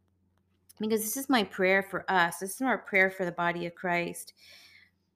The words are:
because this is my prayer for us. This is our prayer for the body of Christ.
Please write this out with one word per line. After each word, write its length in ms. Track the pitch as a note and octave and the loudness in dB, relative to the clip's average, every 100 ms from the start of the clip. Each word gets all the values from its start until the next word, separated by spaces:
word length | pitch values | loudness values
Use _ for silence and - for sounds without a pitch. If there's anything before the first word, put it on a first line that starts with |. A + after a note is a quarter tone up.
| _ _ _ _ _ _ _ - | _ _ _ _ _ _ _ -8
because 220 | G#3+ A3 | -2 -2
this 140 | G#3+ C4+ | -2 -4
is 120 | C#4 | 0
my 140 | B3+ | 2
prayer 400 | F#3+ - F#3 G3 | 2 2 2 2
for 260 | G3 F3+ - | 0 -6 0
us. 300 | F#3+ E3+ - | 2 2 0
This 160 | F#3+ | -8
is 80 | - | -4
our 160 | C4 G3 | -2 -2
prayer 320 | - G3 F#3+ | 0 2 4
for 140 | F#3+ | 2
the 80 | F3+ | -4
body 340 | E3+ F3 E3+ E3+ | -2 -2 -2 -6
of 80 | |
Christ. 580 | E3+ F#3 F3 F3 E3+ - - - - - - _ _ _ | -6 -2 -2 -2 -8 -14 -20 -20 -20 -20 -20 _ _ _